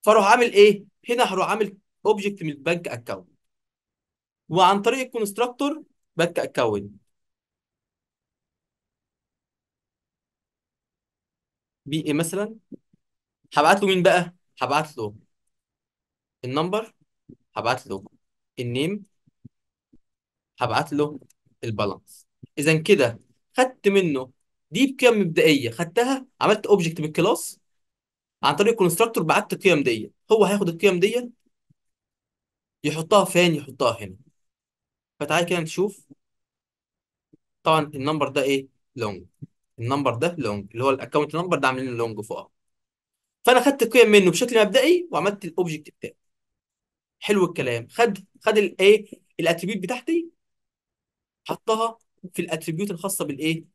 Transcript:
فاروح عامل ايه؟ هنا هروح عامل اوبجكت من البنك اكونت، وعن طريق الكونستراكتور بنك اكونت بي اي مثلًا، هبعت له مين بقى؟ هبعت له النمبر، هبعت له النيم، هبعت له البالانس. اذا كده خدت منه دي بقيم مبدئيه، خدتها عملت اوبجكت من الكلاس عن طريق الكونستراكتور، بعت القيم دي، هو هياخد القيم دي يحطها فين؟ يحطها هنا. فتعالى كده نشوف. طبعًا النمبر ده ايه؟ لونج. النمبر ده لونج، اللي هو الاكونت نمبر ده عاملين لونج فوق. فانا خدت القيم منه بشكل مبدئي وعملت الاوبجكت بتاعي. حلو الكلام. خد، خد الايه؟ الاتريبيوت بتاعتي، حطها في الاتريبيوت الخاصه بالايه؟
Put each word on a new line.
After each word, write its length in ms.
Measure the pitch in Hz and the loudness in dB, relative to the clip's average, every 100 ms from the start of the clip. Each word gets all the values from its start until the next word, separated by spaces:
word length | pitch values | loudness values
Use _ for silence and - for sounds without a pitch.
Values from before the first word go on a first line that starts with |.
فاروح 240 | 208 220 196 | 6 4 6
عامل 260 | 247 240 | 4 4
ايه؟ 300 | 190 208 202 - _ - | 6 6 6 -6 _ -6
هنا 140 | 240 | 0
هروح 260 | 214 185 165 | 0 0 -2
عامل 280 | 208 208 - _ _ 196 | -2 -4 -6 _ _ -2
اوبجكت 380 | 208 196 202 | -2 -4 -6
من 60 | 160 | -10
البنك 380 | 143 135 175 160 | -6 -4 -4 -6
اكونت، 400 | 123 - 98 - _ _ _ _ _ _ _ _ _ _ _ _ | -12 -12 -12 -14 _ _ _ _ _ _ _ _ _ _ _ _
وعن 320 | 175 185 202 | 2 2 2
طريق 180 | 214 262 | 0 -2
الكونستراكتور 840 | 254 240 208 202 240 - 285 311 - _ _ - | -6 -6 -6 -4 -6 -2 -6 -6 -14 _ _ -4
بنك 240 | 170 - | -2 -2
اكونت 520 | - - 120 104 101 - _ _ _ _ _ _ _ _ _ _ _ _ _ _ _ _ _ _ _ _ _ _ _ _ _ _ _ _ _ _ _ _ _ _ _ _ _ _ _ _ _ _ _ _ _ _ _ _ 139 | -6 -2 -2 -2 -8 -20 _ _ _ _ _ _ _ _ _ _ _ _ _ _ _ _ _ _ _ _ _ _ _ _ _ _ _ _ _ _ _ _ _ _ _ _ _ _ _ _ _ _ _ _ _ _ _ _ -8
بي 220 | 156 156 | -6 -2
اي 60 | |
مثلًا، 420 | 147 165 175 214 226 _ - _ _ _ _ _ _ _ | -4 -2 -6 -8 -10 _ -20 _ _ _ _ _ _ _
هبعت 280 | - 151 196 | 2 4 4
له 60 | 196 | 2
مين 160 | 185 | 2
بقى؟ 320 | 180 180 175 _ _ - | 4 2 0 _ _ -8
هبعت 360 | 127 143 156 - | -4 -2 -4 -10
له 180 | 107 104 _ _ _ _ _ _ _ _ _ _ _ _ 123 | -12 -12 _ _ _ _ _ _ _ _ _ _ _ _ -6
النمبر، 480 | 143 170 208 220 _ _ _ _ - _ - | -4 -2 -4 -6 _ _ _ _ -20 _ -6
هبعت 320 | 107 120 - | -2 -2 -4
له 160 | 98 98 _ _ _ _ - | -12 -12 _ _ _ _ -10
النيم، 440 | 120 123 160 208 196 _ _ _ - _ _ _ _ _ _ _ _ _ _ _ | -6 -4 -4 -6 -14 _ _ _ -20 _ _ _ _ _ _ _ _ _ _ _
هبعت 340 | 120 113 151 | -2 -2 -2
له 260 | 143 147 147 _ _ _ _ | -2 -4 -4 _ _ _ _
البالانس. 640 | 120 107 101 90 _ - _ _ - - | -10 -4 -6 -6 _ -20 _ _ -14 -4
اذا 200 | 147 156 | 0 0
كده 420 | 156 180 120 117 _ _ _ - | 2 2 2 -2 _ _ _ -2
خدت 300 | 254 - 202 | -2 0 0
منه 440 | 196 175 135 127 _ _ _ _ | 2 0 -4 -8 _ _ _ _
دي 260 | 151 269 269 | 0 0 4
بقيم 220 | 247 220 | 2 2
مبدئيه، 480 | 175 160 165 143 113 | 0 2 4 2 0
خدتها 560 | 110 170 233 247 269 - _ | -6 -4 -2 0 -2 -6 _
عملت 240 | 156 208 - | 0 0 2
اوبجكت 360 | 202 165 165 | 2 2 -6
من 60 | 156 | -6
الكلاس 520 | 156 180 320 - - _ _ _ _ _ _ _ _ | -2 0 -2 -6 -16 _ _ _ _ _ _ _ _
عن 120 | 131 147 | -2 2
طريق 160 | 208 | 0
الكونستراكتور، 520 | 233 180 165 233 - | 2 0 2 0 0
بعت 300 | 165 175 208 | 0 0 -2
القيم 300 | 180 190 156 | 0 2 2
دي، 280 | 131 110 107 _ _ | 0 -4 -8 _ _
هو 140 | 220 190 | 2 4
هياخد 240 | 202 180 | 2 -2
القيم 300 | 165 202 180 | 0 0 2
دي 320 | 202 233 240 _ _ _ _ _ _ _ _ _ _ _ _ _ _ _ | 0 0 -6 _ _ _ _ _ _ _ _ _ _ _ _ _ _ _
يحطها 420 | 147 156 160 208 190 | -6 -6 2 2 4
فين؟ 300 | 175 175 151 | 2 2 0
يحطها 480 | - - 123 - | -8 -4 -2 -2
هنا. 120 | 98 92 _ _ _ _ _ _ _ _ _ _ | -12 -18 _ _ _ _ _ _ _ _ _ _
فتعالى 260 | 147 156 175 | -2 -2 0
كده 140 | 180 | -4
نشوف. 480 | 160 - 208 - _ - _ _ _ _ _ _ _ _ _ _ _ _ _ _ | -4 -4 -4 -6 _ -20 _ _ _ _ _ _ _ _ _ _ _ _ _ _
طبعًا 280 | 165 151 147 147 | 0 0 0 -6
النمبر 340 | 139 156 135 | -6 -4 -4
ده 120 | 143 | -2
ايه؟ 240 | 135 139 135 _ _ 123 | 0 -2 -4 _ _ -8
لونج. 300 | 110 92 - _ - _ _ - | -8 -8 -18 _ -20 _ _ -10
النمبر 360 | 117 139 135 117 | -6 -2 -2 -2
ده 200 | 160 175 | -4 -4
لونج، 320 | 113 101 95 | -6 -8 -10
اللي 120 | 113 | -4
هو 60 | 135 | -2
الاكونت 460 | 131 - 151 147 156 | -2 -4 -8 -6 -6
نمبر 220 | 180 160 | -4 -2
ده 80 | 135 | -2
عاملين 300 | 131 131 117 | -2 -8 -6
لونج 240 | 117 104 | -6 -8
فوق. 300 | 104 - - _ _ _ _ _ _ _ _ _ - | -12 -12 -14 _ _ _ _ _ _ _ _ _ 4
فانا 160 | 254 254 | 4 4
خدت 180 | 277 | 0
القيم 260 | 226 254 220 | 2 6 8
منه 200 | 208 180 | 8 6
بشكل 300 | 165 240 226 | 2 0 2
مبدئي 480 | 202 226 277 349 349 | 4 4 4 2 0
وعملت 340 | 165 185 202 175 | -2 -2 -4 -10
الاوبجكت 440 | 160 175 151 151 | -6 -4 -6 -14
بتاعي. 260 | _ - _ _ _ _ _ _ _ _ _ _ _ | _ -16 _ _ _ _ _ _ _ _ _ _ _
حلو 260 | - 208 175 | -2 0 0
الكلام. 420 | - 131 117 117 | -2 -4 -4 -8
خد، 380 | - 233 - - _ | 0 0 0 -14 _
خد 160 | 214 214 | 0 0
الايه؟ 540 | 202 - 190 214 208 - _ - | 0 4 4 4 0 -20 _ -4
الاتريبيوت 440 | 160 170 185 214 | -2 -2 -4 -8
بتاعتي، 460 | 180 247 - 330 330 _ _ _ _ _ _ _ _ _ _ _ - | -6 -8 -4 -4 -6 _ _ _ _ _ _ _ _ _ _ _ -12
حطها 500 | 165 - 220 226 226 _ _ 185 | -8 -4 -2 -2 -6 _ _ -14
في 80 | - | -10
الاتريبيوت 500 | 170 160 165 165 202 | -6 -6 -6 -6 -6
الخاصه 340 | 170 190 - 156 | -6 -8 -2 -2
بالايه؟ 380 | 139 156 160 - | 0 -2 -4 -8